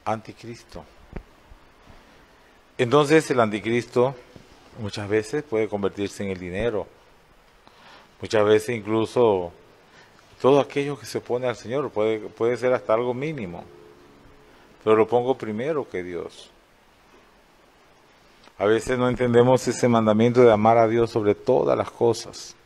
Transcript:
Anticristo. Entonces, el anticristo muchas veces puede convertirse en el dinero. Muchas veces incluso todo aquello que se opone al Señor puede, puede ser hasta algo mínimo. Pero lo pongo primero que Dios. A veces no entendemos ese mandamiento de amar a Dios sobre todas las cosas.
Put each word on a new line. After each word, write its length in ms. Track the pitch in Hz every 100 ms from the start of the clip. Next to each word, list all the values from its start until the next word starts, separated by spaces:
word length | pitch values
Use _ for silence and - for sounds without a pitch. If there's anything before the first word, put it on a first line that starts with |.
Anticristo. 800 | - 110 107 107 117 117 - 87 76 - - - - _ _ - _ _ - - _ - _ _ _ _ _ _
Entonces, 520 | 123 143 147 156 151
el 100 | 127
anticristo 760 | 110 104 98 120 117 - 127 139 - - - - - -
muchas 280 | 107 - 104
veces 360 | 107 107 151
puede 240 | 147 110 107
convertirse 560 | 101 98 95 101 -
en 80 | 101
el 80 | 92
dinero. 480 | 90 90 117 107 85 - _ _ _ _ _ _ - _ - - - _
Muchas 240 | 98 110
veces 320 | 104 107 - 117
incluso 760 | 101 110 110 - 120 95 87 85 - _ _ - - _ _ -
todo 180 | 123 143
aquello 380 | 131 - 143 139
que 80 | -
se 140 | 117
opone 280 | - 123 127
al 80 | 110
Señor 360 | 104 127 131
puede, 260 | 104 110 110
puede 380 | 107 - 113 120
ser 160 | 127
hasta 220 | 127 - 110
algo 180 | 123
mínimo. 500 | 123 147 156 95 85 - - - - - - - - - - _ _
Pero 120 | - 110
lo 120 | 110
pongo 300 | 120 123 131
primero 500 | 113 107 131 160 120
que 140 | 92
Dios. 480 | 90 85 82 - - _ _ _ _ _ _ _ _ _ _ _ _ _ _ _ _ _ _ _ - _
A 80 | 101
veces 320 | 110 107 127
no 100 | 123
entendemos 600 | 120 127 117 123 127 -
ese 200 | 117 127
mandamiento 540 | 117 110 107 117 120
de 100 | 123
amar 280 | 104 110 117
a 80 | 113
Dios 240 | 117 117
sobre 240 | 120 104 101
todas 420 | - 131 143 123
las 140 | 101
cosas. 640 | - 117 110 - - - -